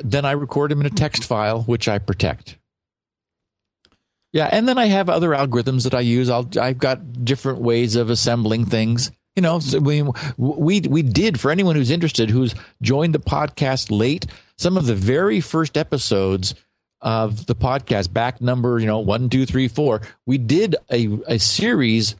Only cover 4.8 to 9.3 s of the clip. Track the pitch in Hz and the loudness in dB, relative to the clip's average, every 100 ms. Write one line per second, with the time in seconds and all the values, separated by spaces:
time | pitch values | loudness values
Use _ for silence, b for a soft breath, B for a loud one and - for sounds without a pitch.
4.8 | 226 196 180 165 170 143 139 120 120 127 | 2 2 2 2 2 2 0 0 0 0
5.8 | 123 127 123 120 127 120 120 113 123 127 | 0 0 2 2 2 0 -2 -2 -2 0
6.8 | 135 131 147 120 120 135 135 127 120 117 | 0 -2 -6 -6 -2 -2 -2 -2 0 2
7.8 | 120 113 113 117 - 120 107 113 113 113 | 2 0 0 0 0 0 0 0 0 0
8.8 | 110 117 127 - _ | 0 0 -2 -8 _